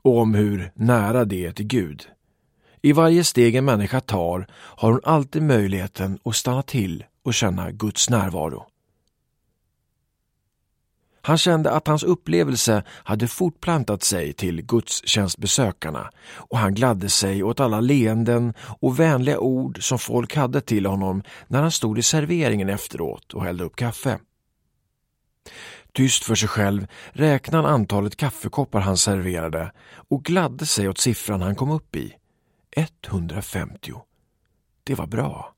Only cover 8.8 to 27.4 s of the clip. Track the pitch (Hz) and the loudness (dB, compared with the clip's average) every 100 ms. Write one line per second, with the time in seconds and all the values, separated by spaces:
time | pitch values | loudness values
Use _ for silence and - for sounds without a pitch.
8.8 | _ _ _ _ _ _ _ _ _ _ | _ _ _ _ _ _ _ _ _ _
9.8 | _ _ _ _ _ _ _ _ _ _ | _ _ _ _ _ _ _ _ _ _
10.8 | _ _ _ _ - 160 180 160 156 135 | _ _ _ _ 0 2 4 2 2 0
11.8 | 156 151 175 175 - 170 147 123 - 104 | 0 0 2 -2 0 0 2 0 2 2
12.8 | - - - 107 117 - 180 - - 160 | 0 -16 -4 -2 -2 0 -2 -2 -2 -2
13.8 | 110 101 - 95 76 - 92 82 117 120 | 0 -2 -2 -2 -4 -4 -4 -4 0 0
14.8 | - - - 107 95 - 101 - 113 - | 0 -6 0 0 0 -2 0 2 0 -2
15.8 | 80 73 50 _ - - - 117 101 98 | -8 -8 -10 _ -20 -20 -4 0 0 2
16.8 | 127 101 95 - 98 98 98 117 127 107 | 2 2 0 0 0 0 -2 0 0 2
17.8 | 123 143 110 110 117 120 120 - - - | 4 4 4 2 2 2 0 -6 -16 -2
18.8 | 135 127 165 131 127 147 127 131 131 98 | -2 2 2 4 0 0 0 0 -4 -6
19.8 | - 127 - 120 117 151 127 139 - 107 | -4 -2 0 -2 0 -2 0 -2 0 0
20.8 | 98 98 95 95 - - - 139 160 - | 2 0 -2 -2 -6 -20 -2 0 2 0
21.8 | 110 107 - 160 151 175 135 104 95 98 | -2 0 0 0 0 0 0 0 -2 -4
22.8 | - - 78 50 _ - 87 90 87 - | -6 -8 -8 -8 _ -8 -6 -6 -8 -4
23.8 | 120 - 135 104 _ _ _ _ _ _ | -6 -4 -4 -6 _ _ _ _ _ _
24.8 | _ _ _ _ _ _ - - - - | _ _ _ _ _ _ -20 -20 -20 -20
25.8 | _ - 131 - - 110 107 - 101 101 | _ 0 2 2 0 0 0 0 0 0
26.8 | 98 - - - 156 139 | -6 -14 -16 0 2 2